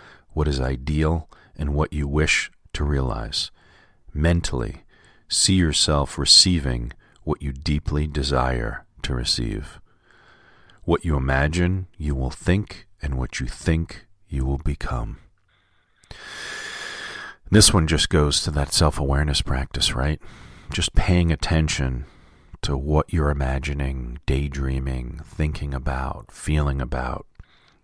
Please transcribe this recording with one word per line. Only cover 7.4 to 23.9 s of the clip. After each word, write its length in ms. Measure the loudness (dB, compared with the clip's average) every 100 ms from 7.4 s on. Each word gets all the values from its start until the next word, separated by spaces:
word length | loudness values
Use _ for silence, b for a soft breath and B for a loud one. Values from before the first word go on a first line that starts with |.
you 100 | -4
deeply 540 | -6 -2 -2 0 -2 0
desire 800 | -2 0 0 0 0 -4 -8 -14 -10
to 120 | -6
receive. 640 | -2 -2 -2 -2 -6 -10 -16 b b b b b b b b b b
What 200 | 0 0
you 120 | 2 0
imagine, 720 | 2 2 2 2 2 0 -6 -8
you 160 | -4
will 160 | -2 -4
think, 560 | -2 0 0 0 -12 -20 -8
and 160 | -4 -4
what 220 | -4 -6
you 60 | -8
think, 600 | -4 0 0 0 -8 -20 -20 _
you 200 | -4 -2
will 100 | -2
become." 600 | -2 -4 -4 -4 -6 -10 -18 _ _ B B B B B B B B B B B B B B B B B B B 4
This 240 | 6 8
one 120 | 6 4
just 220 | 2 2
goes 320 | 4 4 2
to 80 | 0
that 200 | -2 0
self-awareness 720 | 4 2 2 0 0 0 0
practice, 520 | -2 -2 -4 -2 -2
right? 240 | 0 -2 -2 B B B B B
Just 240 | -4 0
paying 360 | 2 4 4 4
attention 760 | 0 2 2 2 0 -2 -4 -8 b b b b -10
to 160 | -4 -4
what 340 | 0 0 2
you're 160 | 0 0
imagining, 920 | 0 -2 -2 -4 -4 -4